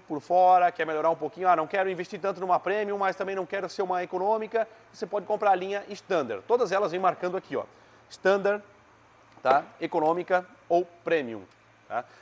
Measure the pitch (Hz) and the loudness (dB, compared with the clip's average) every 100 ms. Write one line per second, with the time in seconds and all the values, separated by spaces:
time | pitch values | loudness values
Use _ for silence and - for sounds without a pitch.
0 | - 151 - 180 185 180 175 170 160 156 | -6 -8 0 4 6 6 4 0 -4 0
1 | 160 160 151 170 185 165 156 196 190 175 | 0 0 -4 -2 2 2 2 -2 -2 -4
2 | 180 196 196 175 185 170 180 208 202 202 | -8 -6 -6 -4 0 0 0 -2 -2 -2
3 | 190 180 196 190 170 196 185 - 190 180 | -2 -2 -6 -6 -6 -6 -6 -4 -2 -2
4 | 180 180 196 220 214 226 220 - - - | -4 -2 0 0 -2 -4 -4 -8 -18 -12
5 | 196 208 180 208 208 185 190 202 208 208 | -6 -6 -4 0 2 2 0 -6 -8 -12
6 | - 170 120 98 - 240 196 196 190 180 | -4 -2 -2 -6 0 0 2 0 0 0
7 | 185 151 180 185 - 123 - - - - | -2 0 -4 -6 -6 -6 -6 -14 -20 -20
8 | - - 185 202 196 208 - _ _ _ | -20 -2 2 2 2 -2 -6 _ _ _
9 | _ _ _ - 127 139 - - 160 170 | _ _ _ -2 2 2 2 -8 -4 0
10 | 156 175 170 180 180 - - 175 180 - | 2 0 0 -2 -2 -12 0 0 0 -6
11 | 165 165 120 107 92 _ _ _ - 117 | -2 0 -2 -10 -14 _ _ _ -8 -8
12 | - - | -8 -16